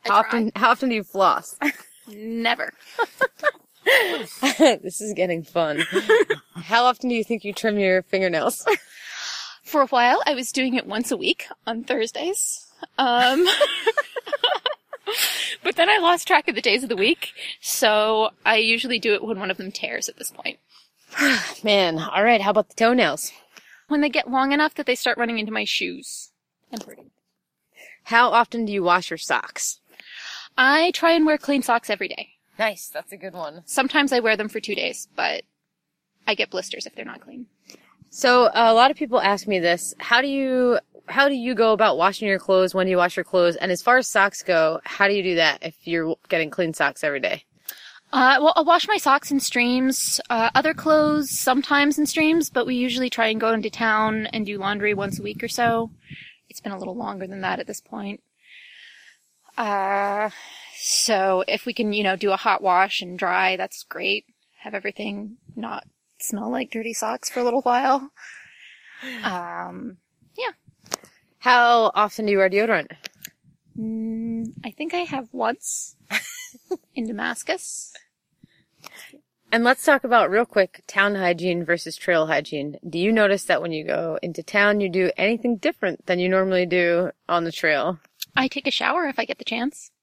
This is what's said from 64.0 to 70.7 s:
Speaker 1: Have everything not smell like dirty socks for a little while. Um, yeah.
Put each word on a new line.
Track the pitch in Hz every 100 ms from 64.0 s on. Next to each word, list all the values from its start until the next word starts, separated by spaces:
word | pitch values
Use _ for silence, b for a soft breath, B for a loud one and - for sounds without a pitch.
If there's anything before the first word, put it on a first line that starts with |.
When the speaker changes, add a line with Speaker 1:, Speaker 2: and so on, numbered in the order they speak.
| 190 208 _ _ _ _
Speaker 1:
Have | 220
everything | 208 196 - 208 202 208 240 - -
not | 220 - - _ _ _
smell | - 202 214
like | 254 262
dirty | 226 220
socks | 220 220 247 -
for | 254
a |
little | 240 247
while. | 254 240 269 269 277 B B B B B B B B B 262 240
Um, | 220 180 175 170 180 185 220 185 _ _ _ -
yeah. | 480 - _